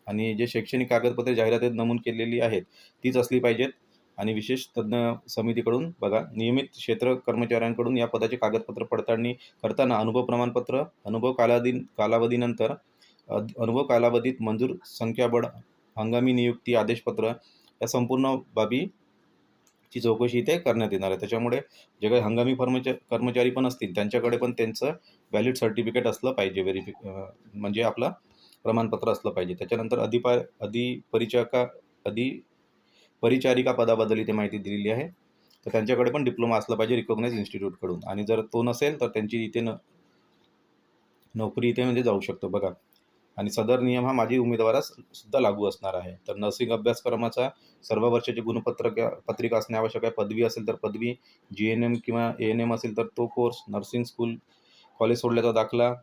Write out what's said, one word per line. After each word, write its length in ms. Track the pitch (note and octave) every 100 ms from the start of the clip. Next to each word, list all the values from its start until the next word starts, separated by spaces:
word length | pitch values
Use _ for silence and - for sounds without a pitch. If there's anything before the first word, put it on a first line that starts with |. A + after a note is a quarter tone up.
| -
आणि 280 | G#2+ A2+
जे 120 | G#2+ B2
शैक्षणिक 440 | D3+ - C3 A#2+
कागदपत्रे 440 | A#2+ A#2+ A#2+ A#2+
जाहिरातीत 360 | A#2 A2 A2+ A#2+
नमूद 220 | A2+ A#2 A#2+
केलेली 360 | A#2 A2+ A#2 A#2+
आहेत 220 | A#2 G#2+ - _ - _
तीच 120 | B2+ B2+
असली 240 | A#2+ B2+
पाहिजेत. 280 | B2 A#2 C3+ - _ _ _ -
आणि 140 | G#2+
विशेष 340 | G#2+ G#2+ C3 - A#2+
तज्ञ 180 | G#2+ A#2+ A#2 A#2 -
समितीकडून 640 | - A2+ A#2 A#2 B2 E3 -
बघा, 200 | G#2 A2 - A2
नियमित 280 | A2+ C3
क्षेत्र 500 | C#3 - - G#2+ B2
कर्मचाऱ्यांकडून 800 | B2+ A#2+ A2+ A#2 A#2 A2+ A#2 A#2+ B2+
या 100 | A#2
पदाचे 300 | A2+ A2+ B2
कागदपत्र 480 | G#2+ A2 - -
पडताळणी 480 | - A2 - A2+ A#2+
करताना 640 | B2 - _ A2 G#2+ B2 A2
अनुभव 260 | A2 B2
प्रमाणपत्र, 600 | A#2+ A#2+ A#2+ A#2 - C3 E3 _
अनुभव 280 | G#2 A2+ B2+
कालावधी, 400 | B2+ A#2 A#2+ B2
कालावधीनंतर, 1000 | B2 - - G#2+ A#2 A#2 A#2+ A#2+ A2+ A2+ D3 _ _ _ _ -
अ, 60 |
अनुभव 480 | G#2+ A2+ - A2+ B2
कालावधीत 520 | C#3+ D3+ A#2+ A#2 B2 C3
मंजूर 300 | A2 G#2+ C3 -
संख्याबळ, 640 | - - A2+ A#2 A#2+ A#2+ A#2+ - - _ _ A2
हंगामी 340 | A2 A#2+ B2+
नियुक्ती 420 | B2 A#2+ A#2+ B2
आदेशपत्र 500 | A#2 G#2+ A#2 A#2+ G#2+ A2 A#2+ _ _ _ -
या 40 | A2+
संपूर्ण 500 | B2+ A#2+ C3 C3+ C3 -
बाबीची 1500 | G#2+ G#2 B2+ G3 - _ _ _ _ _ _ _ _ _ B2
चौकशी 380 | A2+ A2 A#2+ A#2+
इथे 200 | A2 -
करण्यात 340 | C3 A2+ G#2+
येणार 180 | G2 F#2+
आहे. 100 | F#2+
त्याच्यामुळे 400 | G#2 A2+ A#2+ C3 - - _ -
जे 60 | G#2+
काही 120 | A#2+
हंगामी 340 | G#2+ A#2 B2
कर्मचा-, 560 | C3 B2+ B2+ C3 B2+ -
कर्मचारी 400 | A#2 B2 A#2+ B2+
पण 160 | B2+ B2+
असतील 280 | B2+ G2+
त्यांच्याकडे 420 | F#2+ G#2 A#2+ A#2+ A#2+
पण 160 | B2
त्यांचं 340 | A#2+ A2+ A2 C3+ E3+ _ _ _
व्हॅलिड 240 | G#2 B2 B2+
सर्टिफिकेट 500 | A2+ G#2+ A2+ A#2+ A#2
असलं 260 | G2 C3
पाहिजे, 300 | B2+ G2 F#2+
व्हेरिफि-, 460 | F#2 F#2+ F#2+ - G2
अ, 220 | F#2+ F#2+ - -
म्हणजे 280 | G#2 G2+ G#2
आपलं 280 | A2+ A#2 C#3+ - _ _ _ -
प्रमाणपत्र 460 | A2+ A2+ A2+ G#2+ A2+
असलं 200 | G#2 A2
पाहिजे. 240 | F#2 F2+
त्याच्यानंतर 440 | F2+ F#2 A2+ A2+ A#2+
अधिपा-, 420 | A2 A#2+ B2 B2 - -
अधिपरिचका-, 1080 | G#2 A#2+ B2 - - A2+ A#2 A#2+ A#2 B2+ A#2+ - _ _ -
अधि-, 460 | G#2+ C3 A#2+ - _ _ _ _ _ _ -
परिचारिका 480 | A#2 C3 C3 B2 B2+
पदाबद्दल 460 | B2 A#2 A2+ G#2+ A2
इथे 140 | G#2+
माहिती 260 | G#2+ G#2 G#2
दिलेली 320 | G2 G#2 G#2
आहे. 180 | A#2 E3+ - _ _ _ _ -
तर 40 |
त्यांच्याकडे 380 | A2+ G#2+ B2+ B2
पण 140 | D3
डिप्लोमा 320 | B2+ A#2 A#2 A2
असला 200 | A2 G#2+
पाहिजे 200 | A2 A#2+
रिकॉग्नाइज 380 | G#2+ G#2+ A#2+
इन्स्टिट्यूटकडून, 640 | A2+ G2 F#2+ F#2+ F2+ F#2 F2 F#2
आणि 180 | G2+
जर 160 | G#2 A2
तो 220 | A2 A#2
नसेल 380 | A#2+ A#2 C#3+ D#3
तर 80 | A#2
त्यांची 360 | A2 G#2+ A#2
इथे 160 | A2 A#2+
न-, 100 | A2+ - _ _ _ _ _ _ _ _ _ _ _ _ _ _ _
नोकरी 340 | A2 G#2+ - A#2+
इथे 160 | A#2
म्हणजे 180 | B2 A#2+
जाऊ 180 | A#2+ G2+
शकतो 280 | G2 F#2 F#2+
बघा. 200 | G2 F#2+ - _ _ _ _ _ -
आणि 140 | G2+
सदर 300 | A2+ A2 B2
नियम 260 | B2 B2 B2+
हा 60 |
माजी 260 | B2+ A2 B2+
उमेदवारास 540 | A#2+ A2+ A2+ C3 - - -
सुद्धा 260 | - G#2+ C3
लागू 280 | A2 G2+ G2+
असणार 260 | - F#2+
आहे. 220 | F#2 F2+ F2+ -
तर 80 | G2+
नर्सिंग 340 | G#2 G2+ A2+
अभ्यासक्रमाचा 800 | A2+ A#2 A#2 B2 A2+ A#2 B2 C3 - _ _
सर्व 260 | - G#2+ A#2+
वर्षाची 320 | A#2+ B2+ A#2
गुणपत्रक, 600 | A2+ A2+ A#2 - A#2 A2
पत्रिका 580 | A2+ - - A2 A#2 A2
असणे 200 | - A2
आवश्यक 260 | A2 A2+
आहे. 80 | A2+
पदवी 300 | A2+ G2+ A2
असेल 260 | A2+ A2+ G#2+
तर 60 |
पदवी, 400 | G#2+ G#2+ G#2+ A#2+ A#2+ _ _ - G2+
जीएनएम 380 | A2 A2+ A#2+ A#2+
किंवा 280 | - A#2 A#2 A#2
एएनएम 340 | A2 A#2 A#2
असेल 220 | A2+ A#2 A2
तर 100 | A2
तो 200 | - A#2
कोर्स, 300 | - A#2+ A#2+ -
नर्सिंग 360 | G2+ - A#2+
स्कूल, 320 | A#2+ - A#2 A2+ _ _ _ _ - -
कॉलेज 200 | A2 A#2+
सोडल्याचा 340 | A#2+ A#2 A#2
दाखला, 420 | A2 G#2+ A#2+ A#2+ B2